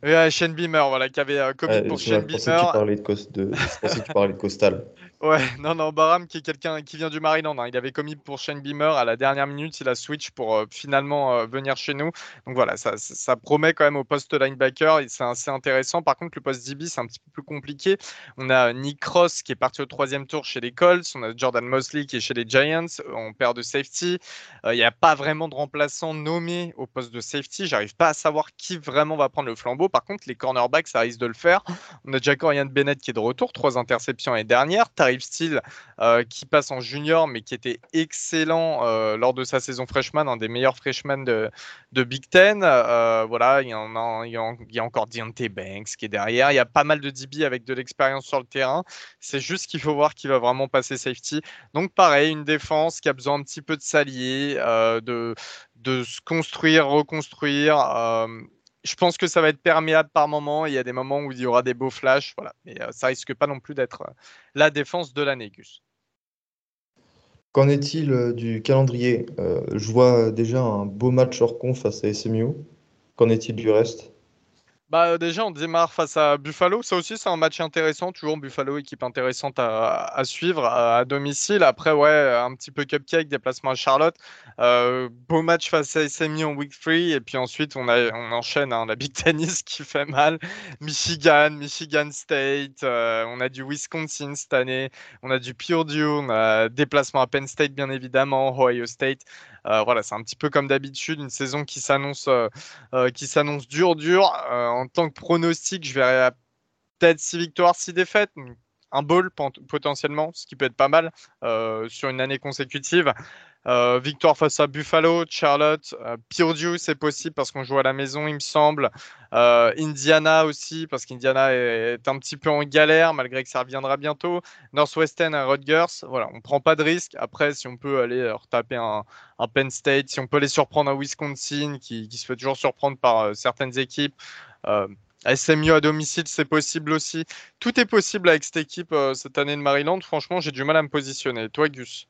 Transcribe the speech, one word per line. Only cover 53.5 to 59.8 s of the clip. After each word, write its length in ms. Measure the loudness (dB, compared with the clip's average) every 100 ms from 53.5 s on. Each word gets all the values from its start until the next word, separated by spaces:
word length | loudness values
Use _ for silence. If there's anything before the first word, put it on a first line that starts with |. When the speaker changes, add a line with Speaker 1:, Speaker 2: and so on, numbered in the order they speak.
| -14
Speaker 1:
peu 140 | -8 -8
de 60 |
s'allier, 760 | 0 2 2 -2 -4 -2 -4 -2
euh, 420 | 0 2 2 0
de, 360 | -4 -6 -6 -8 -14 -18 -20 _
de 260 | -4 -4
se 180 | -4 -12
construire, 640 | -4 -4 -4 -2 4 4 6
reconstruire. 880 | 2 2 -4 -10 -6 -2 2 4 4
Euh, 480 | 4 0 0 0 -2 -8 -18 _ _ _
je 140 | -12 0
pense 200 | 0 2
que 100 | 0
ça 140 | 4
va 80 | 2
être 140 | 2
perméable 480 | 2 2